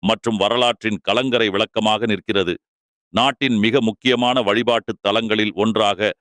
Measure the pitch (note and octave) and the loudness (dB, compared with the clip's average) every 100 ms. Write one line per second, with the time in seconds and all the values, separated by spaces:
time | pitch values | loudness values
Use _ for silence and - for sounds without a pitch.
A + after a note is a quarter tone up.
0 | F#2+ A2 A#2 A2 G2+ A#2+ B2 A2+ A2 G#2 | -2 -2 -2 0 0 2 0 0 -4 -4
1 | - G#2+ C3 A#2+ A2+ F#2+ A2 - G#2+ G#2+ | -2 -2 0 0 0 0 -2 0 0 0
2 | A2+ G#2 - G2 F2+ F2+ _ _ _ _ | -2 -4 -2 -2 -2 -4 _ _ _ _
3 | _ G2+ C3 C3+ C3+ A2+ G#2+ C#3 A2+ G#2 | _ 0 0 0 -2 0 2 2 0 -2
4 | B2+ B2 B2 B2+ G#2 G#2+ A#2+ A#2 G#2+ G#2 | 0 2 2 0 0 0 2 0 -2 -6
5 | G2+ G#2+ A2+ G#2+ G#2+ F2+ G#2+ G#2+ G#2 F#2+ | -2 -2 0 -2 -2 0 0 2 0 0
6 | G#2 - | -2 -2